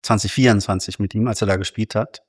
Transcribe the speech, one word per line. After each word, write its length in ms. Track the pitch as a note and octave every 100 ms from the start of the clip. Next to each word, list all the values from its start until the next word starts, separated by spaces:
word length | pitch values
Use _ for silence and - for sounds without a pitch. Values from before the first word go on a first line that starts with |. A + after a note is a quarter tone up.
zwanzig 320 | - A2 G2+
vierundzwanzig 640 | - B2+ G#2 - F#2+ - -
mit 160 | G2+ A2
ihm, 120 | A#2
als 140 | A2
er 60 | G2+
da 80 | F#2+
gespielt 400 | G2 - A2 G#2+
hat 280 | A#2 -